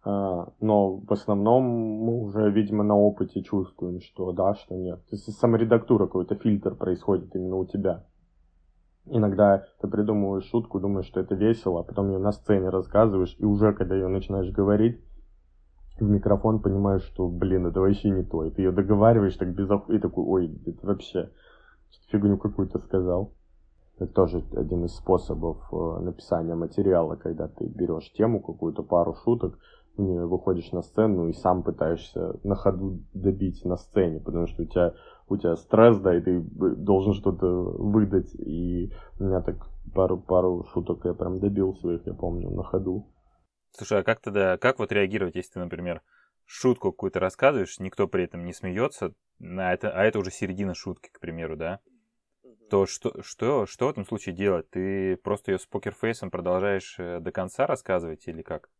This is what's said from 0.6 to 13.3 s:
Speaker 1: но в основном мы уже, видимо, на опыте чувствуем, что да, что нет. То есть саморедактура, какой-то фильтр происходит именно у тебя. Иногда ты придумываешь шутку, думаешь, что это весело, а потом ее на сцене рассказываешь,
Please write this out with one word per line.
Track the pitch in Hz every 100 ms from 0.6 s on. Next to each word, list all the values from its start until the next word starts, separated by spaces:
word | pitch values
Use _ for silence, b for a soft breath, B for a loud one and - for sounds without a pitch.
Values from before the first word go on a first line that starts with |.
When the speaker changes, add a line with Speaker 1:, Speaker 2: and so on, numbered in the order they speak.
Speaker 1:
но | 107 104 98 95
в | -
основном | 101 - 101 104 123
мы | 131 117 113 107 113 120
уже, | 104 101 104
видимо, | 101 101 107
на | 104
опыте | 104 101 101 92 98
чувствуем, | 92 101 92 - 87 90
что | - - 92
да, | 90 95
что | 101 -
нет. | 92 90 90 _
То | 101
есть | - 107
саморедактура, | 120 113 113 113 - 110
какой-то | 95 92 90
фильтр | 101 113 101 104
происходит | - 92 87 - 92 90
именно | 92 92 92
у |
тебя. | 92 104 98 85 - _ _ _ _ _ _ _ _ _ -
Иногда | 123 104 98 104 98 - _
ты | 104
придумываешь | 98 104 104 98 98 95
шутку, | 117 113 98
думаешь, | 98 98 92
что | -
это | 90
весело, | 95 107 113 95 85
а |
потом | - - 98
ее | 95
на | 101
сцене | 104 - 98 92
рассказываешь, | 92 90 101 110 95 87